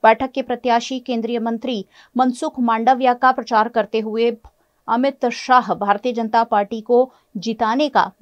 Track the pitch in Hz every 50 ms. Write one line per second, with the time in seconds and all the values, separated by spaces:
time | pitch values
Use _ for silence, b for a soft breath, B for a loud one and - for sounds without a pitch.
0 | - 220 220 220 262 262 _ 269 254 - 247 240 - 247 233 240 240 - 269 254
1 | 247 - 247 233 220 220 240 233 220 233 233 226 - 254 254 208 190 b b b
2 | b b b 247 262 254 247 - - 311 302 - 247 233 226 220 226 240 269 247
3 | 262 254 247 240 262 254 262 262 233 - 240 220 214 233 240 233 208 202 - 220
4 | 220 220 214 226 233 233 226 226 _ - _ _ _ _ _ _ _ - 226 240
5 | 254 277 277 _ - 240 240 - - - 254 254 226 185 190 - 202 202 202 202
6 | _ 254 240 233 226 220 220 233 233 233 240 208 208 196 - 226 214 - 240 240
7 | 254 254 b b b b _ 214 175 226 226 220 240 214 226 262 302 285 - 214
8 | 175 185 - _